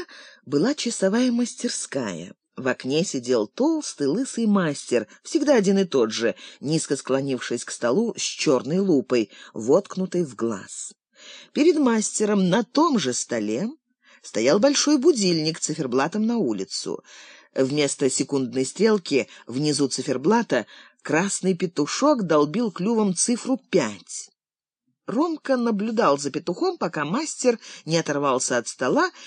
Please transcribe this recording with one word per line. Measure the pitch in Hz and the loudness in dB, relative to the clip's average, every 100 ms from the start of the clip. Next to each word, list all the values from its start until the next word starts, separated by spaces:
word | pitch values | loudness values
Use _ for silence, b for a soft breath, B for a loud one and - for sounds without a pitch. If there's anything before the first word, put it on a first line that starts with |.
| 349 B B B | -4 B B B
была | - 143 214 | -4 0 2
часовая | 302 240 - 190 226 254 | 0 -4 0 0 2 2
мастерская. | 233 240 - 240 - - - 113 85 87 - _ - | 0 -2 -4 -6 -6 -6 -6 -4 -6 -10 -18 _ -6
В | 127 | -4
окне | 120 127 147 | -4 -2 -2
сидел | 208 139 120 123 107 | -2 -4 0 0 0
толстый | - 285 320 - - 139 | 0 0 0 -6 -4 -2
лысый | 190 269 - 220 | -2 -4 -2 2
мастер, | 202 165 143 - 120 107 B | 2 0 -4 -2 -2 -2 B
всегда | - 320 285 | -4 -2 4
один | 254 190 196 | 4 4 2
и | |
тот | 190 135 110 | 2 2 0
же, | 110 113 B B B | 0 -2 B B B
низко | 135 160 - 143 | -2 -2 -2 -6
склонившись | - 135 139 123 - 123 | -2 -2 -2 -4 -4 -6
к | - | -6
столу | - 117 156 233 - | -4 0 0 0 -4
с | |
чёрной | - - 156 127 113 180 | -8 -2 2 2 0 0
лупой, | 196 143 104 123 104 B B | 2 2 2 0 0 B B
воткнутой | - 110 170 196 - 185 180 | -6 2 2 2 -6 -4 -4
в | 156 | -4
глаз. | 110 113 101 - - - - _ B B B B | -4 -4 -4 -10 -14 -16 -18 _ B B B B
Перед | - 311 311 | 2 4 4
мастером | 262 226 208 - 208 208 185 | 2 2 0 -2 0 2 4
на | 196 | 2
том | - - 339 240 | 2 2 4 2
же | 135 | 0
столе | 120 - 120 104 113 220 320 _ _ b b | -4 -4 -4 -2 -2 -4 -8 _ _ b b
стоял | - 104 120 202 | -8 0 4 6
большой | 269 277 294 302 | 4 4 2 4
будильник | 302 262 190 165 156 165 | 4 4 2 0 -2 -4
циферблатом | - 156 131 127 147 214 220 | -6 -4 -2 0 0 0 -2
на | 240 | 0
улицу. | 139 101 95 - - - B B B B B | 0 -2 -6 -8 -8 -8 B B B B B
Вместо | - 135 147 139 - 135 | -2 0 2 0 0 0
секундной | - 135 139 127 127 131 | 0 -2 -2 -2 -2 -4
стрелки | - 220 214 - 139 104 B - | 2 2 2 2 0 0 B -8
внизу | 123 151 139 135 | -2 0 2 0
циферблата | - 139 127 147 233 214 127 104 B B B | 0 -4 0 2 2 2 -2 -2 B B B
красный | - 151 196 - 185 | -2 0 0 -2 -2
петушок | 180 175 - 147 - 285 269 | -2 -2 -2 -4 2 2 2
долбил | 175 156 147 196 233 | 2 2 2 0 -4
клювом | - 196 226 208 | -2 -2 0 0
цифру | 175 - 240 - 262 - | 0 0 -2 -2 -4 0
пять. | 185 113 101 - - - _ _ _ _ _ _ _ - | 0 0 -4 -14 -16 -16 _ _ _ _ _ _ _ -6
Ромка | 220 339 311 - 254 | -2 0 -2 -2 0
наблюдал | 233 202 220 220 180 143 | 0 0 -2 2 2 2
за | 139 | 0
петухом, | 147 - 175 359 349 | -6 -6 -2 -4 -2
пока | 185 156 | -6 -4
мастер | 147 226 320 - 254 233 B B | -4 -4 -6 -2 0 0 B B
не | 151 165 | -2 -2
оторвался | 156 143 143 127 - 123 | 0 0 0 0 0 -2
от | - | -2
стола | - 127 233 359 B | -4 0 2 0 B